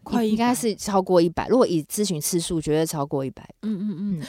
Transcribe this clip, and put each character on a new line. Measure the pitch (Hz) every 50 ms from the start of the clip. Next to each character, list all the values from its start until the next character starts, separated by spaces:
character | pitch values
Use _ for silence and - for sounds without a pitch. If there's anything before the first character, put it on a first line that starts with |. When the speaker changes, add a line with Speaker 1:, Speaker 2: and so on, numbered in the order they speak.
| -
Speaker 1:
快 | - - 247 226
一 | 214
百。 |
Speaker 2:
应 | 214
该 | 220 233 240 247
是 | 240 247 226 190
超 | - - 208 196 190
过 | 185 190 180 175
一 | 170 170
百。 | 165 - - -
如 | 220
果 | 262 214
以 | - 175 156
咨 | 143 - - 208 208
询 | 190 175 147
次 | - - 185 170
数， | 160 - 180 160
绝 | - 156 147
对 | 156 160
超 | 156 165 151 139
过 | 147 156 139 135
一 | 127
百 | - -
个。 | - - - _ - 220
Speaker 1:
嗯， | 214 175
嗯， | 208 214 180 156
嗯。 | 202 208 185 156
Speaker 2:
嗯。 | -